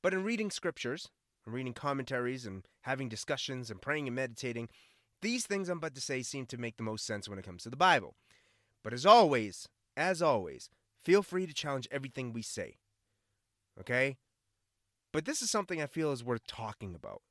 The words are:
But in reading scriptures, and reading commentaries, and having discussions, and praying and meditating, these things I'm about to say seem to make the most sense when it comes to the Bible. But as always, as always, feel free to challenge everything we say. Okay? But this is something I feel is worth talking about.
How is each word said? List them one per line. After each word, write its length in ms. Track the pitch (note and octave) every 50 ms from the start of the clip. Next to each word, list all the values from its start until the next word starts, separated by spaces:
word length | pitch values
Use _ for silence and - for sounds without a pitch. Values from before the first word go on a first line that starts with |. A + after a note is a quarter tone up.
But 140 | - F#3 F#3
in 80 | F#3+ F#3+
reading 300 | G#3 A#3 G#3+ A3 G#3 -
scriptures, 580 | - - F3+ D#3 - - A#2+ C3 E3+ - - _ _ _ _ _ _ _
and 80 | - A2+
reading 220 | B2 C3 B2+ A#2+
commentaries, 720 | - - C#3+ C#3 C#3 C3 - C3+ B2+ B2 B2 C3 C3 B2
and 180 | G#2+ F#2+ F#2+ F#2 _ _ _ _
having 260 | C3 C3 C3+ C3+ B2
discussions, 600 | A2 G#2 - - D3 C3 - - C3+ B2+ B2 A2
and 140 | A2 F#2 -
praying 240 | C3+ D3 D3+ D3
and 80 | C3 A#2+
meditating, 540 | B2+ C3 C3 A#2 - - B2+ A#2 A#2 A#2 A2+ - - - - _ _ _ _ _ _ -
these 220 | G#3+ A#3+ B3 A3+
things 240 | - G3+ G3 F#3+ F3
I'm 100 | F3+ E3+
about 180 | D#3+ D#3+ C3+
to 40 | C3+
say 220 | - - C#3+ B2+ B2
seem 240 | - - C#3 C3
to 100 | A#2 -
make 200 | A#2+ A#2+ A#2 A2+
the 80 | - A#2
most 200 | A2 A2 G#2+ -
sense 240 | - A2+ G2+ G2 -
when 80 | G2+
it 80 | F#2+ F#2
comes 200 | F#2+ F2 F2 -
to 40 | A#2
the 80 | B2
Bible. 380 | C3+ F3 F#3 E3+ C3+ G2 - - _ _ _ - _ _ _ _ _ _ _ _ _ _
But 80 | A2 A2+
as 120 | B2 C3+
always, 640 | F#3 A3 A#3+ G#3+ D#3+ C#3+ B2 A2 G2+ F2+ - - - _ _ _ _ _
as 260 | - D3+ F3+ F#3+ D#3+ E3+
always, 480 | D#3 C3+ A2 F#2 E2 C#2 B1 - - _ _ _ _ _ _ -
feel 220 | - F3 G3+ G3
free 240 | - F3 F#3 F#3 E3+
to 40 | D3
challenge 360 | - - D3+ C#3 C3+ A#2+ -
everything 420 | - C#3+ C3+ C3+ - - C3 B2 A2+
we 100 | A#2 A2
say. 340 | - - - F2+ C2 - _ _ _ _ _ _ _ _ _ _ _ _ _ _ _ _ _ _ _ _ -
Okay? 380 | F#2 - B2 B2 C3 C#3 C3+ _ _ _ _ _ _ _ _ _ _ _ _ _ _ _ _ _ _ _ -
But 120 | D3+ D#3
this 180 | G#3 C#4+ - B3+
is 80 | G#3+
something 320 | - G#3+ G3 - F#3 D#3+ D3+
I 40 |
feel 260 | C#3+ - E3 D#3+ D3+ C#3
is 100 | B2 A#2
worth 240 | A#2+ B2 A2+ _
talking 480 | - - - A2+ G#2+ G#2 _ A2 G2 F2
about. 280 | D2 B1+ G#1 G1+ G1+ _ _